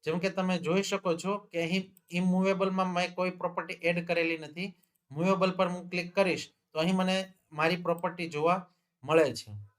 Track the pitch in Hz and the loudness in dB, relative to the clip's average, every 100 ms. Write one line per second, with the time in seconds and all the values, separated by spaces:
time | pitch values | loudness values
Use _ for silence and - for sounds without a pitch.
0 | - 170 185 185 185 180 175 190 196 196 | -2 -2 -2 0 0 0 2 0 2 -2
1 | 190 165 175 202 - 170 165 190 190 - | 0 -2 -2 -4 -4 -4 0 -2 -4 -14
2 | _ 175 185 185 190 190 190 190 185 175 | _ -2 2 4 2 2 0 0 0 0
3 | 180 180 185 180 180 175 170 180 165 175 | -2 -2 -4 -2 -6 -4 -8 -4 0 0
4 | 175 170 165 165 151 151 196 - _ _ | 0 0 0 -2 -6 -8 -8 -10 _ _
5 | _ 139 175 190 185 185 185 180 180 180 | _ -2 2 4 2 2 0 0 -6 -6
6 | 175 196 190 147 - _ _ 156 165 190 | -4 2 2 2 -4 _ _ -2 2 2
7 | 185 185 190 - _ 156 160 175 175 170 | 2 0 -2 -14 _ 0 0 2 0 0
8 | 180 180 165 147 160 185 180 _ _ _ | -2 -4 -6 0 2 2 -2 _ _ _
9 | 131 160 151 117 - - - | 2 4 4 2 -10 -14 -16